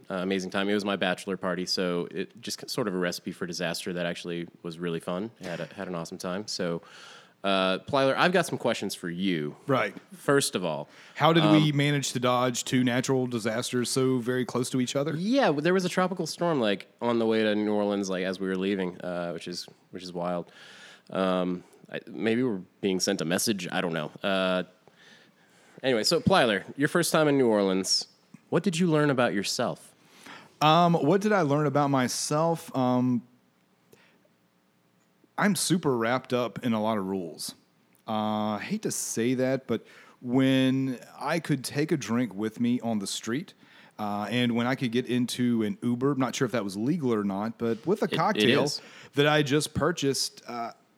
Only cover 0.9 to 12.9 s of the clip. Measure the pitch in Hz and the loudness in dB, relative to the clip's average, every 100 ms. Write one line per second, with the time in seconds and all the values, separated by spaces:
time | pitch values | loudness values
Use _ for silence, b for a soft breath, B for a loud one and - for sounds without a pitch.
0.9 | 98 95 90 - 92 95 87 90 - 90 | -2 -2 -4 -6 -6 -4 -4 -4 -2 -2
1.9 | 87 - 85 - 120 - - - - 107 | -2 -4 -8 -10 -10 -12 -10 -8 -6 -4
2.9 | 92 87 85 98 - 87 85 85 85 98 | -2 -2 -4 -8 -8 -8 -4 -4 -4 -6
3.9 | 87 87 87 87 85 85 - 85 82 87 | -4 -4 -6 -8 -8 -8 -12 -14 -8 -6
4.9 | 82 - 98 113 - 92 82 82 104 92 | -4 -4 -6 -6 -10 -10 -8 -10 -10 -8
5.9 | 85 82 90 95 92 107 - 90 85 B | -8 -8 -8 -6 -6 -6 -4 -4 -4 B
6.9 | B B B B _ 98 95 95 95 - | B B B B _ 0 2 2 0 0
7.9 | 139 135 117 170 180 165 127 123 110 101 | 2 2 4 2 2 0 -2 -2 -2 -4
8.9 | - 90 87 95 82 73 - - 127 104 | -6 -6 -2 0 0 -2 -6 0 0 0
9.9 | - - - - 139 - 107 87 76 73 | -6 -18 -6 2 2 2 -2 -2 -4 -8
10.9 | B B - 151 170 156 156 151 143 143 | B B 2 4 6 6 6 4 2 2
11.9 | 143 - 127 123 123 127 120 - 131 127 | 0 -2 -2 0 2 2 -2 0 2 2